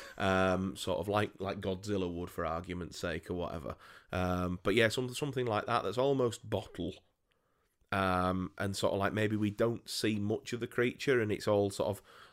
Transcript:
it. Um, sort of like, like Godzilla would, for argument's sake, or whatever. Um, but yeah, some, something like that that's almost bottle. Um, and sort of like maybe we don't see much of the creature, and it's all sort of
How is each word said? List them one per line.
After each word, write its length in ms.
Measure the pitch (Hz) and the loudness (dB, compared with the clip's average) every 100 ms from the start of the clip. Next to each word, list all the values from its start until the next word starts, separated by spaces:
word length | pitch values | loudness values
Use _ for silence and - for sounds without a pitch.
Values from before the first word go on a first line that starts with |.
| - - | -12 -2
it. 40 | |
Um, 520 | 98 92 92 92 95 - | 2 4 4 2 0 -4
sort 240 | - 87 | -4 -2
of 80 | 98 | 0
like, 240 | 104 107 - | 0 0 -4
like 200 | 95 101 | -6 -4
Godzilla 480 | 98 92 104 98 90 | -4 -4 -2 -2 0
would, 160 | 85 87 | -4 -6
for 160 | - 80 | -4 -2
argument's 540 | 82 90 90 82 - | -2 -4 -6 -8 -6
sake, 320 | 90 82 - | -4 -4 -4
or 20 | |
whatever. 440 | 90 85 82 58 - - - - | -4 -4 -6 -8 -10 -14 -20 -6
Um, 480 | 92 90 90 90 90 | -2 0 2 0 0
but 140 | 104 110 | 2 4
yeah, 140 | 113 | 4
some, 220 | 127 127 123 | 2 -4 -4
something 320 | 147 127 123 | -4 -2 0
like 180 | 107 - | 0 0
that 180 | 120 95 | 0 0
that's 120 | 113 | 2
almost 500 | 139 135 120 - 107 | 2 4 2 0 -4
bottle. 460 | 98 - - 85 - _ _ _ _ _ _ _ _ _ | -4 -4 -6 -6 -8 _ _ _ _ _ _ _ _ _
Um, 580 | 98 95 90 92 92 92 - | 0 2 2 2 0 -2 -4
and 180 | 101 98 | -4 0
sort 180 | - | 0
of 60 | 98 | 2
like 140 | 98 | 0
maybe 240 | 104 107 107 | 2 2 2
we 120 | 104 | 0
don't 400 | 104 117 117 - | 2 0 0 -6
see 280 | - 110 107 | -2 0 0
much 320 | 101 113 - | 0 -2 -4
of 80 | 117 | -8
the 80 | 120 | -4
creature, 540 | - 123 - 143 123 | 0 0 0 2 2
and 100 | 107 | 2
it's 160 | 98 104 | 0 2
all 220 | 101 101 | 4 4
sort 200 | - - | 0 -2
of 120 | 98 - - - | -4 -8 -20 -12